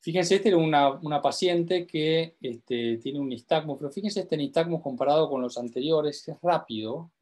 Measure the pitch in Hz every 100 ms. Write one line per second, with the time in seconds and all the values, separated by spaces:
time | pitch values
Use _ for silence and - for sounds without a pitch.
0 | - 170 175 196 208 175 160 147 143 135
1 | 156 147 139 131 180 175 170 185 175 160
2 | 156 160 165 _ 131 113 _ 123 117 113
3 | 135 143 139 123 - 160 156 139 147 139
4 | 208 202 180 156 143 165 170 165 147 123
5 | 131 147 151 139 123 123 120 120 143 160
6 | 151 147 - - 175 165 - 110 110 143
7 | 165 _